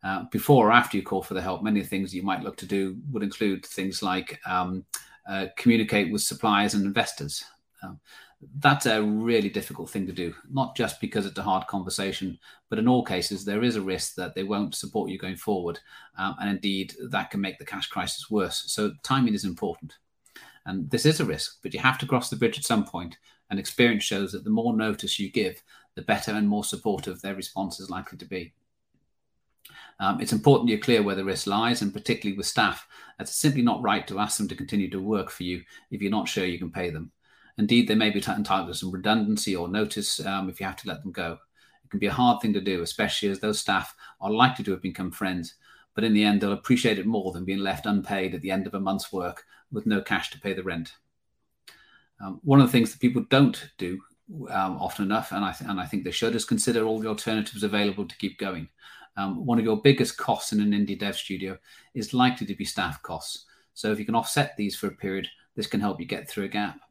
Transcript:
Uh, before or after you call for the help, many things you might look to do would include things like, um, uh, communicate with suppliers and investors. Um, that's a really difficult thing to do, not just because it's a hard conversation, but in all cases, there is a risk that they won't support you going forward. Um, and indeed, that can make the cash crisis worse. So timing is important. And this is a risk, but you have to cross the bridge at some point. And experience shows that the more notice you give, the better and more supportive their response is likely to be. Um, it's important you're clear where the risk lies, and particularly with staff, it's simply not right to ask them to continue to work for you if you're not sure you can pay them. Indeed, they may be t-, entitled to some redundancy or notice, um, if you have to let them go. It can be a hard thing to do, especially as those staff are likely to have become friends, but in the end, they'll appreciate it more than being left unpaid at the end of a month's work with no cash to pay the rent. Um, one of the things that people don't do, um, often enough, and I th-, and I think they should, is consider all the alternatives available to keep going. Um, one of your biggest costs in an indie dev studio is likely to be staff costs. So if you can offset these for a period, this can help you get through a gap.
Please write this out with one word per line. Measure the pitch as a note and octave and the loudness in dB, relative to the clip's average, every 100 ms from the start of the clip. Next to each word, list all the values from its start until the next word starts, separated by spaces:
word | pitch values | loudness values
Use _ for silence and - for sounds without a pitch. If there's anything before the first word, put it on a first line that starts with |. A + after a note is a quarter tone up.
Uh, | F#2+ F#2+ - | -4 -4 -4
before | G#2 - C#3 G#2+ | -6 6 8 10
or | |
after | A#2 A#2+ G2+ | 8 6 -2
you | |
call | F#2 F#2+ | -2 -4
for | - | -4
the | F#2 | -6
help, | F2+ F2 | -4 -4
many | G#2 G#2 | 0 0
things | F#2 F#2+ F#2+ | 0 -4 -4
you | F2+ | -4
might | G2 F#2+ | -4 -4
look | G#2 - | -4 -10
to | F#2 | -2
do | G2 F#2+ F#2+ D3 | 0 0 -4 -6
would | A#2+ | -4
include | G2+ - G#2+ F#2+ | -4 0 0 0
things | - - F#2+ F#2 | -6 -6 -4 -4
like, | G2 F#2 F#2 F2 | -2 -2 -4 -12
um, | - F#2 F#2 F#2 - - - - - | -2 -2 0 -4 -8 -12 -14 -20 -8
uh, | G2 F#2+ - | -6 -6 2
communicate | - A2+ G#2+ G#2 F2+ | 4 6 4 2 2
with | G#2 | 0
suppliers | - - A2 G2+ G#2 | -2 0 2 4 4
and | G2+ | 2
investors. | G2 G2+ G#2+ - C#2+ - - _ _ _ | 0 0 -2 -4 -8 -8 -12 _ _ _
Um, | - - _ - - _ C#3 C#3 | -18 -18 _ -20 -20 _ -16 2
that's | C#3+ C#3+ B2+ | 4 4 2
a | A2 | 2
really | G#2+ G#2+ A2+ A#2 G2+ | 2 2 4 2 2
difficult | G#2 - - E2 | -2 -6 -10 -6
thing | G#2 F#2 | -4 -4
to | |
do, | F2 F2 - - | -4 -6 -6 -8
not | C3+ B2 | -4 -4
just | - A2+ - | 0 -2 -2
because | - A2 | -4 -2
it's | G2 G2 | -2 -4
a | |
hard | G2 F#2+ - | 0 0 0
conversation, | G2+ F#2 - G2 F#2+ F#2+ - - - _ | -6 -4 -4 -4 -4 -6 -8 -18 -20 _
but | A2 | 0
in | A#2 | 4
all | B2+ | 4
cases, | A#2 F#2 F2+ G2 | 2 -2 -2 -4
there | G2 G#2 | -2 0
is | A#2+ A2 | 2 0
a | |
risk | F#2+ F#2 - - | -2 -4 -4 -6
that | F2 | -8
they | F#2 | -6
won't | G2 G2+ G2+ | -2 -2 -2
support | - - G#2+ G2 | -6 -6 -4 -4
you | F#2+ | -6
going | F#2+ F2+ | -8 -8
forward. | - G2 F2 E2+ _ - - - | -4 -2 -2 -8 _ -20 -20 -6
Um, | F#2+ F#2 | -6 -4
and | G2+ | -4
indeed, | G2 G#2 G2 F#2+ - B2 | -2 -2 -2 -4 -10 -4
that | G2+ - | -4 -2
can | G2+ | -4
make | G2 - | -4 -6
the | |
cash | - G2 - | -12 -8 -8
crisis | - F2+ - - | -6 -6 -6 -2
worse. | G#2+ F2+ - - | 0 0 -2 -6
So | - G#2 E2+ | -2 -2 -4
timing | - C3+ A#2+ | 0 2 4
is | G2+ | 2
important. | F#2+ E2+ G2 - D2+ - _ _ _ - - - - | -2 -4 -6 -6 -12 -18 _ _ _ -20 -20 -18 -8
And | F#2+ D#2 | -6 -2
this | - D3+ | 2 4
is | D#3 | 4
a | |
risk, | C3 D2 - - | 0 -2 -6 -8
but | - | -10
you | - | 0
have | C3 C3 | 2 2
to | - | 0
cross | B2+ - | 0 0
the | - | 0
bridge | A2+ - | 0 0
at | |
some | - A2+ | 0 0
point. | G2+ F2 F2 - _ _ _ | 0 -6 -10 -14 _ _ _
And | G2+ | -6
experience | G2 - A#2+ A2 | -6 4 4 4
shows | - G2+ G2 | -2 -2 -2
that | G2 | -6
the | G#2+ | 0
more | G#2+ A#2 | 2 2
notice | A2 A2 G#2 G2 - | 2 0 -2 -4 -4
you | G2 | -2
give, | - F#2+ - _ - _ | 0 -2 -4 _ -20 _
the | - | -12
better | - G#2 - | 0 0 0
and | G#2+ G#2 | 0 2
more | G#2 | 2
supportive | G#2 - A2+ G2 - F2+ | -2 -4 -2 -2 -4 -8
their | G2 | -8
response | F#2+ F2+ - F#2+ - | -8 -8 -6 -6 -6
is | F#2+ | -10
likely | F2+ - - | -10 -10 -16
to | |
be. | F2 F#2 E2 _ _ _ _ _ _ _ _ _ _ _ - - - _ | -10 -10 -10 _ _ _ _ _ _ _ _ _ _ _ -20 -20 -20 _
Um, | G2 G#2 | 0 0
it's | - | 0
important | G#2+ C#3+ C#3 A#2+ | 4 8 8 6
you're | G#2+ | 2
clear | - A#2 | 4 4
where | G2+ | 4
the | F#2+ | 0
risk | F#2+ F2+ - | -2 -2 0
lies, | G2+ A2+ A#2+ | 2 2 2
and | G2+ | 0
particularly | G#2 - A2+ G#2 G2 | -4 -2 -2 -2 -4
with | F#2 | -2
staff, | - G#2 - - - - - | 2 2 0 -12 -20 -20 -12
it's | - | -8
simply | - D#3 C#3 | 2 2 4
not | A#2+ G#2+ | 4 4
right | A#2+ G2+ - | 2 0 0
to | G2 | -2
ask | G#2 - | -2 0
them | G2+ | -4
to | G2 | -4
continue | F#2 G#2 F#2 | -2 0 0
to | F#2+ | -2
work | G2 G#2+ F2+ | -2 -2 -2
for | - | -6
you | F2+ F2+ - - _ | -6 -6 -8 -20 _
if | G#2 | -4
you're | G2+ | 0
not | G#2+ - | 0 -2
sure | - | -2
you | F#2 E2+ | -2 -2
can | F2 | -6
pay | - F2+ | -4 -6
them. | D2+ E2 _ _ _ _ - | -6 -12 _ _ _ _ -2
Indeed, | G#2+ A#2+ A#2 | 4 6 6
they | |
may | G#2+ G#2+ | 4 4
be | G2+ | 2
t-, | G#2 | -2
entitled | G#2 G#2 F#2+ F2 | -2 0 0 -2
to | |
some | E2+ F#2+ | -6 -6
redundancy | F#2 G2+ A2 G#2 G#2+ - | -4 2 2 2 0 0
or | F#2 F2 | -2 -2
notice, | G2+ G#2+ G#2+ G2+ - | -2 -2 -2 -2 -2
um, | F#2+ G2 F#2+ | -2 -4 -4
if | F#2 | -6
you | F#2+ | -8
have | F#2 | -8
to | G2+ | -10
let | D#2+ | -8
them | F#2+ | -10
go. | F2 E2+ D#2+ _ _ _ _ | -6 -6 -8 _ _ _ _
It | _ | _
can | G2+ | -2
be | G2+ | 0
a | |
hard | A2 B2 A#2+ | 4 4 6
thing | A2+ | 2
to | G2 | 0
do, | F#2 F#2 | 0 -2
especially | E2+ - G#2 - G#2 | -2 0 0 0 -2
as | F#2+ | 0
those | G#2+ G2+ | -2 -2
staff | - G2 - - - - | 0 0 -2 -14 -20 -8
are | G2 | -2
likely | G#2+ C3 C3 | 4 4 4
to | G2+ | -4
have | F#2 | -2
become | F#2 E2+ F#2 | -4 -6 -8
friends, | - F#2+ F#2 D#2+ - _ - _ | -4 -4 -4 -6 -14 _ -20 _
but | - | -2
in | A2 | 4
the | G#2 | 6
end, | G#2 G2+ | 6 4
they'll | G2+ | 2
appreciate | G2+ - B2 A#2 G#2 | -2 2 4 4 2
it | F#2+ | 0
more | A2 F#2 | 0 -2
than | F2 | -6
being | F#2 G2 | -4 -2
left | G2 G2 G#2+ | -2 -4 0
unpaid | G#2 - G2+ F#2 | 0 0 -2 -2
at | - | -4
the | F#2+ | -4
end | F#2+ G2 | -2 -2
of | |
a | G2 | -4
month's | F#2+ G2 - | -2 -2 -4
work | F#2+ F2+ - - - _ | -6 -6 -8 -18 -20 _
with | A2+ G#2+ | -4 0
no | G2+ | 0
cash | - G2 - | 0 -4 -4
to | - | -8
pay | G#2 | -6
the | F#2+ | -4
rent. | F#2 E2+ D#2+ - _ _ _ _ _ _ - - _ _ _ _ | -4 -6 -8 -14 _ _ _ _ _ _ -20 -20 _ _ _ _
Um, | G2 F#2+ | -12 -6
one | D3+ C#3 | 8 10
of | B2 | 10
the | |
things | B2 A2+ | 8 4
that | - | 2
people | B2 B2 G#2 | 2 2 4
don't | C3+ C3+ - - _ | 6 6 4 -10 _
do, | F2+ F#2 - _ _ E3 A#2+ | -6 -6 -10 _ _ -12 -4
um, | G2+ F#2+ F2+ | -2 -2 -2
often | F#2+ - | -6 -2
enough, | G2 G#2+ - | 0 0 -2
and | G2 | -2
I | G2+ | -4
th-, | F2+ - | -4 -6
and | G2 | -4
I | F2+ | -4
think | G#2 | -4
they | D2+ | -4
should, | F2 A2+ | 0 0
is | A#2 | 0
consider | - A2 - A#2 | 0 0 2 2
all | A2 A2 | 2 0
the | A2 | -2
alternatives | G#2+ - A2 G#2+ G#2+ | -4 -2 -2 -2 -2
available | G#2 G#2 G#2 G2 F#2+ | 0 2 2 0 -8
to | - | -6
keep | G2 - | -8 -4
going. | G2 F2+ D#2 _ - - - - | -6 -6 -10 _ -20 -20 -16 -6
Um, | G2 F2+ | -4 -2
one | A#2 A#2 | 2 2
of | |
your | A2 G#2+ | 4 6
biggest | C#3 C#3+ B2+ - | 6 6 4 -2
costs | - A2+ - | -2 -2 0
in | G#2+ | 2
an | G#2 | 2
indie | G2+ G2+ G2 | 2 2 -2
dev | G2+ F#2 | -4 -4
studio | - F#2+ F#2+ F#2 _ - _ | -6 -6 -6 -10 _ -20 _
is | B2+ G#2 | -8 -4
likely | B2+ B2+ B2 G2+ | 2 2 2 -6
to | |
be | G2 | -6
staff | G2+ - F2+ D2 | -6 -4 -4 -4
costs. | - E2 - - - _ _ | -10 -10 -8 -12 -16 _ _
So | - G#2+ | -6 -2
if | G#2+ | -2
you | |
can | G#2 | 0
offset | A#2 A2+ - C#3 - | 0 2 0 0 0
these | G#2 - | -4 -2
for | G2+ | -6
a | |
period, | - G2 F#2+ - - _ | -4 -6 -4 -6 -14 _
this | - G#2 | -8 -4
can | G#2 | -2
help | G2+ F#2+ | -2 -4
you | E2+ | -6
get | F#2+ - | -6 -6
through | - | -6
a | G2 | -4
gap. | G#2 G2+ E2 _ | -2 -4 -6 _